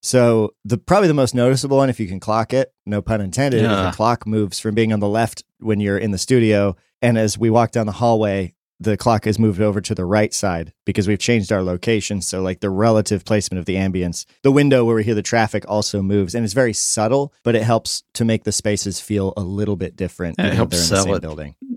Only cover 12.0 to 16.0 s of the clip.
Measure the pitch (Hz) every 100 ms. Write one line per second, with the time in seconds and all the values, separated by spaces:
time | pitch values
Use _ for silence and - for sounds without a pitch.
12 | - 101 87 92 95 92 101 95 113 110
13 | 104 101 - 107 - 95 85 92 95 92
14 | 87 85 - _ 139 139 143 131 117 113
15 | 107 107 101 117 110 107 92 104 104 101